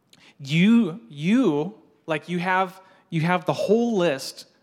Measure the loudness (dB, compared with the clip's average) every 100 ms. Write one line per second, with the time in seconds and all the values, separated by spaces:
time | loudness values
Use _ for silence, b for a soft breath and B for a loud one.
0 | _ _ b b -4 2 4 4 2 -4
1 | -14 -6 0 2 2 0 -2 -8 _ _
2 | -6 -6 -4 -4 -2 0 -2 -6 b b
3 | b -2 0 0 -2 -2 2 2 2 2
4 | 0 0 -6 -14 -20 _